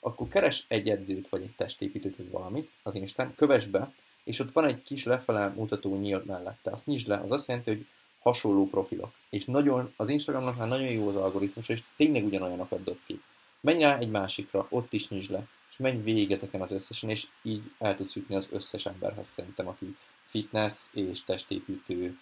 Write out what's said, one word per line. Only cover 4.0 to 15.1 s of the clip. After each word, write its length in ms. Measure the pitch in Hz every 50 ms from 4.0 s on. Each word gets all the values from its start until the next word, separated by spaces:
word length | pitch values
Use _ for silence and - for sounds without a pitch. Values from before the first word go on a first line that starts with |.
| _ _ _ _ _
és 140 | - 113 -
ott 140 | 135 117 -
van 120 | 165 160
egy 180 | 147 123 - -
kis 220 | - 143 131 -
lefele 440 | 120 123 127 - - 113 107 101 98
mutató 480 | 98 110 110 107 - 101 - 98 95
nyíl 260 | 98 101 101 98 92 -
mellette. 440 | - 95 90 90 95 - - _ -
Azt 160 | - 117 -
nyisd 220 | - 147 127 110 110
le, 80 | 101
az 140 | 98 - 98
azt 180 | 120 147 143 -
jelenti, 220 | 123 120 120 -
hogy 160 | 110 107 - - _ _ _ _ _ _ -
hasonló 440 | 120 120 - - 110 101 98 98 98
profilok. 440 | - 95 95 - - 90 95 110 - _ _ _
És 140 | - 104 -
nagyon, 480 | - 123 139 147 143 131 127 123 120 -
az 120 | _ 110 107
Instagramnak 480 | 143 147 147 - 143 135 127 127 123
már 120 | 120 113 110
nagyon 220 | 127 131 135 131
jó 180 | 120 110 104 104
az 80 | 98
algoritmus, 520 | 98 95 95 95 98 95 98 - - 113 -
és 140 | 117 117 - - -
tényleg 280 | - 151 156 147 123 104
ugyanolyanokat 600 | 104 98 95 92 90 90 90 90 - - 95 95
dob 140 | - - - -
ki. 160 | - - 98 - _ - _ _ _ _ _
Menj 220 | - 139 165 170 156
rá 160 | 147 143 127
egy 120 | 123 117
másikra, 560 | 107 104 95 95 - - 101 - - 98 95 -
ott 220 | - 123 117 - -
is 160 | 107 -
nyisd 220 | -